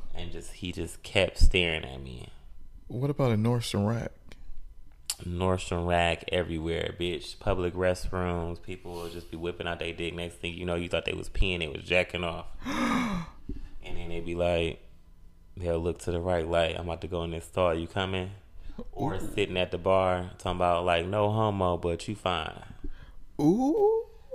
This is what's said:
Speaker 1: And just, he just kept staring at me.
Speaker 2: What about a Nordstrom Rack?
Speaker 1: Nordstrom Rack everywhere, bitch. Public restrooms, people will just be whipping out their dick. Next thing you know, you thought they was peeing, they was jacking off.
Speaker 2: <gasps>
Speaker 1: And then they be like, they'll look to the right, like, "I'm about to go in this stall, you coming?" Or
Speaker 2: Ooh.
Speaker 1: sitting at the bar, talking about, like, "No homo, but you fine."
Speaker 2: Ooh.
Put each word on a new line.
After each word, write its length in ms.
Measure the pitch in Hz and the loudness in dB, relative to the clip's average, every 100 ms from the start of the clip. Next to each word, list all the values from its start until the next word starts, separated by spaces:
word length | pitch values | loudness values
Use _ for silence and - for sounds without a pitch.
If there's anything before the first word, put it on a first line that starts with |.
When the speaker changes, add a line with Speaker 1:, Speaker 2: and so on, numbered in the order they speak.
| - | 0
Speaker 1:
And 180 | - 85 | -2 -2
just, 220 | 82 - | -6 -8
he 180 | - 90 | -8 -6
just 300 | 90 82 - | -4 -6 -8
kept 360 | - 104 92 - | 0 4 4 10
staring 440 | 107 95 85 80 | 10 10 4 2
at 180 | 67 65 | -4 -10
me. 260 | 67 60 - - - - - - - | -10 -12 -14 -16 -14 -14 -14 -14 -10
Speaker 2:
What 220 | 123 143 | -4 -2
about 220 | 147 131 | 2 4
a 40 | 107 | 4
Nordstrom 520 | 113 123 117 101 104 | 4 2 0 0 2
Rack? 240 | 117 - - - - - - - - - - - - 87 | 0 -4 -10 -16 -10 -6 -6 -6 -12 -16 -12 -10 -8 -6
Speaker 1:
Nordstrom 600 | 87 92 92 - 87 87 | 0 2 2 0 0 4
Rack 380 | 87 85 80 - | 4 4 2 0
everywhere, 640 | 90 85 80 82 82 82 87 | 0 0 0 0 0 -2 -2
bitch. 400 | 87 80 - - | -2 -2 -8 -4
Public 340 | 104 95 90 | 0 2 0
restrooms, 880 | 87 92 90 - 92 90 87 85 85 | 2 2 2 0 0 0 0 -2 -6
people 320 | - 90 90 | -8 -10 -10
will 160 | 87 85 | -8 -8
just 220 | 85 82 | -10 -10
be 60 | 82 | -6
whipping 280 | 87 85 87 | -4 -4 -4
out 140 | 85 | -4
their 140 | 85 | -4
dick. 200 | 82 85 | -4 -4
Next 220 | 85 87 - | -4 -6 -6
thing 180 | 87 | -8
you 120 | 85 87 | -4 -2
know, 100 | 87 | -2
you 120 | 85 | 0
thought 180 | 85 87 | -2 -2
they 80 | |
was 160 | 87 - | -4 0
peeing, 300 | - 98 90 | 2 2 0
they 80 | 78 | -4
was 140 | 76 | -6
jacking 400 | 85 90 90 90 | 2 2 2 -2
off. 220 | 87 85 - - | -4 -4 -8 -8
Speaker 2:
<gasps> 640 | 226 190 - 254 240 180 160 - - - - - | -6 -2 0 0 0 -4 -6 -10 -10 -8 -8 -10
Speaker 1:
And 140 | 85 85 | -4 -4
then 120 | 85 | -2
they 100 | 85 | -4
be 160 | 85 85 | -2 0
like, 480 | 87 85 82 - - - - - - - - - | 2 2 0 -4 -12 -20 -20 -20 -20 -20 -16 -6
they'll 220 | 87 85 | -2 0
look 200 | 85 82 | 0 -2
to 120 | - | -2
the 80 | 85 | -2
right, 280 | 90 87 80 | 0 0 2
like, 280 | 85 82 85 | 2 2 0
"I'm 80 | 85 | -4
about 160 | 82 | -6
to 60 | 80 | -4
go 160 | 87 | -4
in 60 | 82 | -4
this 140 | 82 - | -6 -4
stall, 280 | - 90 | 2 2
you 140 | 82 85 | 2 -2
coming?" 440 | 101 95 95 92 98 - - - - - | -2 -2 -2 -4 -10 -16 -14 -10 -10 -10
Or 240 | - 131 92 | -4 -2 -2
Speaker 2:
Ooh. 40 | 104 - | -2 0
Speaker 1:
sitting 220 | 95 92 | 0 2
at 120 | 90 | 0
the 60 | 87 | 0
bar, 540 | 92 95 92 90 90 - | 4 4 4 2 -2 -6
talking 180 | 95 90 | -2 2
about, 280 | 90 87 90 | 4 4 4
like, 200 | 85 87 | 2 2
"No 260 | 104 104 | 2 2
homo, 460 | 110 110 98 90 85 | 4 2 4 2 2
but 300 | 85 85 - | 0 -2 -4
you 80 | 104 | -4
fine." 480 | 92 87 78 - - - - - - - - - | -2 -2 -2 -8 -14 -8 -6 -6 -10 -14 -10 2
Speaker 2:
Ooh. 680 | 143 208 269 440 415 453 466 440 - | 4 6 4 4 4 4 0 -12 -6